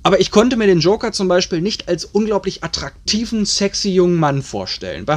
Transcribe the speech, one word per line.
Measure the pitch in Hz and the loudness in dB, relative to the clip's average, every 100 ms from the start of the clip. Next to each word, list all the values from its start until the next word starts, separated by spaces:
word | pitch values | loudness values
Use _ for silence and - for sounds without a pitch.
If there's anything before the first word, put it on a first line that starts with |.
aber | 165 185 | 2 2
ich | 185 | 4
konnte | 214 240 226 | 4 4 4
mir | 208 | 4
den | 180 | 4
Joker | 156 214 233 | 4 2 -2
zum | - 185 | -2 2
Beispiel | 180 175 170 | 2 0 -2
nicht | 190 - - | -4 -6 -4
als | 170 | -6
unglaublich | - 202 220 202 190 - | -2 -2 0 -2 -2 -8
attraktiven, | 165 - 143 - - 214 233 220 196 | -8 -8 -10 -10 -4 -4 -2 -2 -2
sexy | - 196 - 202 | 0 -2 -2 0
jungen | 185 180 175 | 2 2 2
Mann | 147 139 | 2 0
vorstellen. | - 101 92 - 92 76 | -4 -8 -8 -8 -8 -8
Bei | 104 | -4